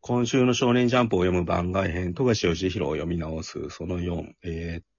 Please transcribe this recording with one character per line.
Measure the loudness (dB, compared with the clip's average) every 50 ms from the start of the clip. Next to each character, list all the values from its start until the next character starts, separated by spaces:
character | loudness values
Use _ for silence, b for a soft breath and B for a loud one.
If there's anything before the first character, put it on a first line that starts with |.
| -2 0
今 | 0 0 0
週 | 2 4 4 4
の | 4 4
少 | 2 2 4
年 | 4 4 4 4
ジ | 4
ャ | 4
ン | 2 4
プ | 2
を | 2 2
読 | 4 2 2
む | 2
番 | 2 0 0 0 0
外 | 0 0 0 0
編、 | -2 -2 -4 -4 -2
富 | 0 2
樫 | 2 2 2 2
義 | 0 0 0 -2 -2
弘 | -2 -2 -2 -2
を | -2
読 | -4 -2
み | -4 -4 -4
直 | -4 -4 -6 -6
す、 | -8 -8 -10 -10 -10 -10
そ | -10 -10 -6
の | -6 -4 -4
四、 | -2 -2 -4 -4 -6 -10 -16 _
え | -10 -8 -6 -6 -6 -6 -8 -10
ー |
っ | -12 _ _